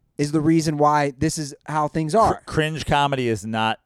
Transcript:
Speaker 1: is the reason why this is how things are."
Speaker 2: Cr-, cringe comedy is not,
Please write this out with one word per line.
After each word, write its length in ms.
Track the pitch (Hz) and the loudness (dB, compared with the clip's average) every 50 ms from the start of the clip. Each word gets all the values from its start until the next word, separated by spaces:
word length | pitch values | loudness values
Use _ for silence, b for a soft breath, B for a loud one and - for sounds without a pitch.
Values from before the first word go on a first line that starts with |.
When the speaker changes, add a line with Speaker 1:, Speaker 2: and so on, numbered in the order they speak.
| _ _ _ - | _ _ _ -4
Speaker 1:
is 140 | 147 147 | -2 0
the 80 | 147 160 | 0 0
reason 360 | 147 160 165 165 151 160 151 | 2 4 4 4 2 0 0
why 360 | 147 147 151 151 151 143 143 131 131 | 2 2 4 4 2 0 0 -2 -2
this 200 | 151 160 - 165 | -2 -2 -2 -4
is 160 | 151 139 143 - _ | -8 -10 -12 -14 _
how 220 | - 151 156 151 147 | -6 -4 -2 -2 -2
things 260 | - 160 160 151 156 | -2 -4 -2 0 2
are." 220 | 220 220 180 - | 4 4 2 2
Speaker 2:
Cr-, 160 | - - - | -2 -6 -6
cringe 340 | - 156 151 156 160 147 - | -2 -2 -2 -2 -4 -6 -2
comedy 420 | - 151 143 143 139 139 131 127 117 | 0 2 2 2 2 0 0 0 -2
is 160 | 113 98 107 | -2 -2 -4
not, 360 | 110 113 110 110 110 110 - _ | -4 -2 -2 0 -2 -2 -4 _